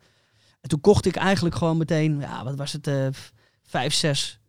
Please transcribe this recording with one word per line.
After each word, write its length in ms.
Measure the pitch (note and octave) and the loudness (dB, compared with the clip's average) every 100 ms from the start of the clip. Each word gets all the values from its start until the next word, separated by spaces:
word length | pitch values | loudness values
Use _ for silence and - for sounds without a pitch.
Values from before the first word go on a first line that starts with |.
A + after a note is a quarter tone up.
| _ _ _ _ _ _ | _ _ _ _ _ _
En 80 | C3+ | -4
toen 120 | D3+ | 2
kocht 260 | G3+ G3+ - | 4 6 2
ik 100 | - | 0
eigenlijk 380 | F#3 G3 F3 | 2 2 0
gewoon 220 | - E3+ D#3+ | 0 0 0
meteen, 440 | D#3+ D#3+ D#3 D3 | 0 0 2 0
ja, 240 | C3+ A#2 | -4 -8
wat 120 | A2+ C#3 | -8 -8
was 160 | C#3 | -8
het, 140 | D3+ D3 | -6 -2
eh, 200 | C#3 C3+ | -2 -2
v-, 180 | C3+ - _ _ _ | -4 -14 _ _ _
vijf, 320 | _ D#3 C3 | _ -4 0
zes, 460 | - D#3+ C#3 - - | 0 0 0 -4 -10